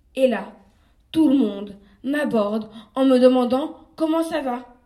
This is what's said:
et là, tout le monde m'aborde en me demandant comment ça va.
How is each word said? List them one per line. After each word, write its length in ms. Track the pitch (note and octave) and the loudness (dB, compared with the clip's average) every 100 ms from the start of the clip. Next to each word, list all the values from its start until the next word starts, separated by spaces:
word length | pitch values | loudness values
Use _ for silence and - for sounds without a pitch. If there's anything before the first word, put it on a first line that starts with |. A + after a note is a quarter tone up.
| _ - | _ 0
et 100 | C4 | 0
là, 260 | G#3 G3 - _ _ _ _ _ | 0 -8 -20 _ _ _ _ _
tout 160 | D#4+ D4 | 0 2
le 80 | C4+ | 4
monde 400 | G#3+ G3+ G3+ G3 _ _ | 0 -4 -12 -16 _ _
m'aborde 680 | B3 D4 C4 A3 G3+ A3 G#3+ - - | -8 -4 -2 -2 -2 -4 -8 -18 -14
en 100 | - | -2
me 140 | C4+ B3+ | 2 6
demandant 580 | B3+ B3+ A#3+ B3+ D#4 - - | 6 4 0 -2 -4 -10 -20
comment 280 | - D#4 D#4+ | -6 -2 -2
ça 180 | E4 D#4+ | -2 -4
va. 340 | C4+ A#3+ B3+ - | -6 -8 -12 -20